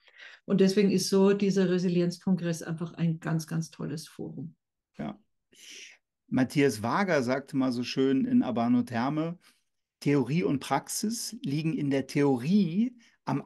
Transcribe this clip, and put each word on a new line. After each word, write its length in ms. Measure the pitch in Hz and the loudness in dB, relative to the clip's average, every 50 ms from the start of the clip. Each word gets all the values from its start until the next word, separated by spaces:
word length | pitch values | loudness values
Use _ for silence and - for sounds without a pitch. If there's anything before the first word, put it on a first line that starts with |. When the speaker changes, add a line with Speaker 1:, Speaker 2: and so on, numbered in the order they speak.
| _ _ _ - - - - - _ | _ _ _ -20 -20 -20 -20 -12 _
Speaker 1:
Und 160 | - 202 180 | 2 4 4
deswegen 280 | 190 190 190 214 196 190 | 4 4 4 4 4 4
ist 200 | - 190 - - | 4 2 2 2
so 240 | 196 196 190 202 196 | 4 4 6 4 4
dieser 360 | 202 208 196 185 196 190 175 | 4 2 2 2 2 2 2
Resilienzkongress 920 | 185 180 180 180 175 175 175 175 175 - - 190 185 165 170 170 165 165 - | 2 0 0 0 2 2 2 0 -2 -2 -2 0 0 0 0 -2 -4 -4 -6
einfach 300 | - 165 165 175 165 - | -8 -6 -6 -8 -8 -4
ein 240 | - 170 165 160 160 | -2 -2 -2 -2 -2
ganz, 260 | - 156 160 160 156 | -4 -4 -4 -4 -4
ganz 240 | - 165 165 160 - | -4 -4 -6 -6 -6
tolles 380 | - - 165 156 151 160 - | -8 -10 -8 -8 -8 -10 -12
Forum. 480 | - - - - - 160 - 151 165 - _ _ _ _ _ _ _ _ | -14 -14 -14 -12 -12 -12 -12 -12 -14 -16 _ _ _ _ _ _ _ _
Speaker 2:
Ja. 220 | - 73 - - - _ _ _ _ _ _ _ - - - - - - - - _ _ _ _ _ _ | -12 -10 -10 -12 -14 _ _ _ _ _ _ _ -20 -20 -20 -20 -20 -20 -20 -20 _ _ _ _ _ _
Matthias 540 | - - 127 131 131 - 147 139 135 113 104 | -4 0 0 0 0 2 2 2 2 2 0
Wager 400 | 104 117 143 185 202 185 165 143 | -2 -2 0 0 0 2 2 2
sagte 340 | 120 120 131 139 135 - - | 2 0 -2 -2 -4 -4 -2
mal 160 | 135 131 131 | -2 0 0
so 120 | 120 123 120 | -2 -2 -4
schön 420 | - - 143 135 135 135 135 120 | -4 -2 0 2 2 2 2 2
in 160 | - 123 123 | 2 2 2
Abano 400 | - 127 113 117 117 120 123 123 | 2 2 0 0 0 2 2 2
Therme, 560 | 120 123 123 113 120 139 151 151 160 165 175 - _ _ _ _ _ _ _ _ _ _ _ - | 0 -2 -2 -4 -2 -2 -2 -4 -4 -6 -8 -10 _ _ _ _ _ _ _ _ _ _ _ -4
„Theorie 440 | - 147 143 143 123 120 147 175 190 | 0 2 2 2 2 0 0 0 0
und 160 | - 147 131 | 0 -2 -2
Praxis 800 | - - 135 139 - - - - 220 214 233 - - - 220 247 - | -2 -2 -2 -2 -2 -4 -6 -4 -4 -4 -4 -6 -8 -10 -10 -10 -6
liegen 300 | 143 139 156 156 160 156 | -4 -4 -2 -2 -2 -2
in 140 | - 147 139 | -2 -2 0
der 160 | 139 135 131 | 0 -2 -2
Theorie 880 | - - 151 143 143 135 120 123 156 196 214 190 160 160 202 233 254 - - _ _ _ _ _ | -2 0 2 2 2 2 2 2 2 2 4 2 2 0 0 -2 -2 -4 -8 _ _ _ _ _
am 180 | - 139 143 - | -4 -4 -4 -2